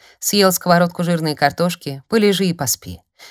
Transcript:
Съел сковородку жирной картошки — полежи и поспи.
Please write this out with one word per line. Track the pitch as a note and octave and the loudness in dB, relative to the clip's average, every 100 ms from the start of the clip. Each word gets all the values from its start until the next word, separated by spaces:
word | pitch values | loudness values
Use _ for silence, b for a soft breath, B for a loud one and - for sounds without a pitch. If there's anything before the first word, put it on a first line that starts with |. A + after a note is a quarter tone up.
| b b | b b
Съел | - G#3 F#3+ | -4 2 2
сковородку | F3+ F3+ E3+ F3 F3 | 2 2 2 2 -2
жирной | E3+ E3+ D#3 | -2 -2 -2
картошки — | C#3+ C#3+ - F3 E3+ D3 C#3 - | 0 0 0 -4 -4 -10 -12 -2
полежи | - G#3 F#3+ | 0 2 2
и | F#3+ | -2
поспи. | E3+ C3 - - F2 _ _ B | -2 -4 -6 -8 -18 _ _ B